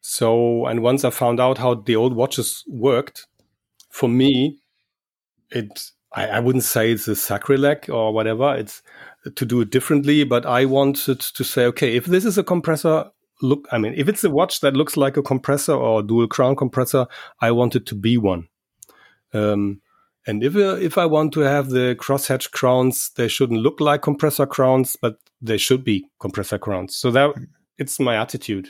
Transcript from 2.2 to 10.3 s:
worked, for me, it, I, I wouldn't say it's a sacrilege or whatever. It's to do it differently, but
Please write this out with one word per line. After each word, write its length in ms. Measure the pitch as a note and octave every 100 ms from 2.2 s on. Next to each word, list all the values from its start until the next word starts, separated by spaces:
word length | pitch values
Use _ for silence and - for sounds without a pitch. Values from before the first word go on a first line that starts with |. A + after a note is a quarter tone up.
| C3 - A#2 - -
worked, 600 | B2+ B2 A#2+ - - - _ _ _ _ _ _
for 180 | - B2
me, 500 | A#2+ C3+ B2+ C#3 D3 _ _ _ _ _ _ _ _ _
it, 400 | B2 G#2 - - _ _
I, 140 | - G2
I 120 | G#2
wouldn't 240 | A#2+ C3
say 280 | - - A2+
it's 140 | A2+ A2
a 60 | G#2
sacrilege 720 | - G2+ - C#3 C#3+ C3+ -
or 240 | A#2 A2
whatever. 420 | G#2+ A2 A2 C#3 B2+
It's 260 | G#2 - _ - - - - -
to 80 | B2
do 140 | B2
it 100 | A2
differently, 540 | C3 - D3 C#3+ D3+
but 200 | C#3